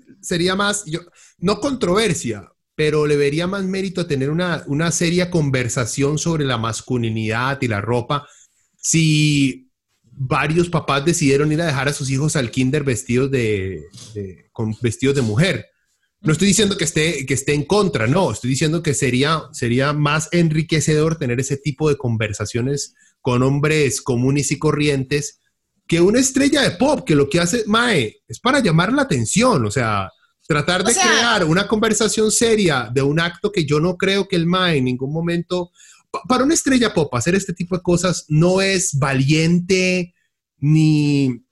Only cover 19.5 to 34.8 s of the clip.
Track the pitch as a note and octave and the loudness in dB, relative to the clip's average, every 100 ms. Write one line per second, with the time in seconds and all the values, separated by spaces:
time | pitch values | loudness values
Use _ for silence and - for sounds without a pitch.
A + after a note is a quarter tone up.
19.5 | - A#2+ B2 C#3 D3 D3 D3+ - F3 E3+ | -6 -2 2 2 0 0 0 0 0 2
20.5 | D#3 D#3+ D#3+ D3+ D3+ D#3 E3 C3 A#2+ B2 | 0 0 0 2 2 2 0 -2 -2 -2
21.5 | C#3+ - C3 D3+ C#3+ A#2+ A2+ A2 G2+ G#2 | -4 -6 -2 0 0 -2 -2 -2 -4 -6
22.5 | A#2+ B2+ C#3+ - _ _ _ - B2 C3 | -4 -2 -4 -8 _ _ _ -2 2 2
23.5 | C#3+ D3+ D#3 C#3 - - A#2+ B2+ C#3+ C#3 | 2 2 2 0 -2 -4 0 0 0 -2
24.5 | C#3+ D3+ D3 D3 C#3 C3+ D3 D3 - _ | -2 -2 0 0 -2 -2 -4 -6 -14 _
25.5 | _ _ _ - E3 F3 A#3 B3+ - C#4 | _ _ _ -2 2 4 4 2 2 2
26.5 | D4 A3 - C4+ C4+ - D3+ C#3 E3+ E3+ | 2 0 0 0 0 2 2 2 2 0
27.5 | A#3+ G#3+ G#3+ A#3+ F#3 A2 - - A#2 A#3+ | 0 0 0 2 0 -2 -6 -18 -6 0
28.5 | C#4+ G#3 D#3+ F#3 C4+ C4+ C3+ A2 - B3 | 2 4 2 2 0 0 0 0 2 2
29.5 | F#3 G#2+ C3 A2+ G#2 F#2 _ _ _ - | 2 0 0 0 -2 -4 _ _ _ -4
30.5 | D3+ C#3+ F3+ F#3 A#3 - D4+ A#3+ G#3+ E3 | -2 0 0 0 0 2 2 2 0 2
31.5 | E3+ G3+ A3 A3+ A3 G#3+ - G#3+ - A#3 | 0 0 0 0 0 0 0 0 2 2
32.5 | G#3+ F#3 C#3 A2+ B2+ C#3 D#3 E3+ - G#3 | 2 2 0 -2 0 0 0 -2 -4 -4
33.5 | - C#3+ D3+ E3+ F3+ F#3+ G3 G3 F3+ E3 | -2 0 0 0 0 0 0 0 0 0
34.5 | F#3 F3+ D#3 | 0 2 0